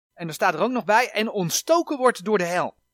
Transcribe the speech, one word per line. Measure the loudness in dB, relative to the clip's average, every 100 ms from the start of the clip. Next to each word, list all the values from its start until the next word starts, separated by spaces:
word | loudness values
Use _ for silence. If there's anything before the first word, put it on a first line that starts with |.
| _
En | -12 -12
dan |
staat | -2 -2
er | 0
ook | -2
nog | 0
bij: | 2 2 2
en | -2 -4
ontstoken | -4 -2 -2 2 2 2 0
wordt | 0 0
door | 0 0
de |
hel. | 0 -2 -4 -8 _